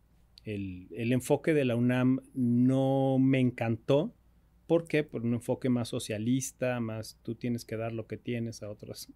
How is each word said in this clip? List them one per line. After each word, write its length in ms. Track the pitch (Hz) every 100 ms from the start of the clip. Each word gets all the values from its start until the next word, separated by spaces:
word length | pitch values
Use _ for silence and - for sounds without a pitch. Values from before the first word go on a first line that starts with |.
| _ _ _ -
El, 440 | - 104 98 90 92 110
el 160 | 117
enfoque 420 | 123 - 147 -
de 120 | 151 131
la 100 | 117
unam 460 | 123 127 127 131 -
no 840 | 135 120 120 127 131 135 135 135 131
me 200 | 131 135
encantó. 760 | 123 123 113 113 - 139 208 - _ _ _ _ -
¿Por 220 | 165 165
qué? 160 | 156
Por 200 | 151 123
un 120 | 117 120
enfoque 340 | - 123 131
más 200 | 123 113
socialista, 880 | 127 - 107 110 131 127 - 127 123
más 400 | 113 110 110 -
tú 140 | - 117
tienes 280 | 123 120
que 140 | - 110
dar 140 | 113
lo 140 | 113 110
que 100 | 107
tienes 460 | - 120 117 110
a 60 | 104
otras 400 | 107 - - -